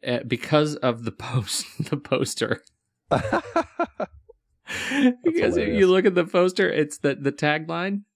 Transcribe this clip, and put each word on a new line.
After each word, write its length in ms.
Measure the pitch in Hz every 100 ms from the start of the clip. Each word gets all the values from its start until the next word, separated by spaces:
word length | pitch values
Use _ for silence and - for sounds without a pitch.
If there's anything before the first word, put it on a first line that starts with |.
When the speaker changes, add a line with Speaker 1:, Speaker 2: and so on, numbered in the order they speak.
Speaker 1:
eh, 200 | - 120 120
because 480 | 120 - 151 151 151
of 280 | 127 117 113
the 80 |
post-, 520 | - - 120 101 - - -
<laughs> 100 | 151
the 60 | 143
poster. 640 | - 135 131 - 113 - _ _ _
<laughs> 200 | _ -
Speaker 2:
That's 340 | 131 - - - 339 - - 339 - 214 - - _ _ _ - - - 277 247 247
Speaker 1:
Because 340 | 339 330 - -
if 100 | -
you 180 | 220 185
Speaker 2:
hilarious. 40 |
Speaker 1:
look 160 | 185 190
at 100 | 180
the 100 | 170
poster, 440 | 180 180 185 190
it's 280 | - 147 -
the, 180 | 147 143
the 160 | 139
tagline, 720 | 147 151 156 160 165 190 202 -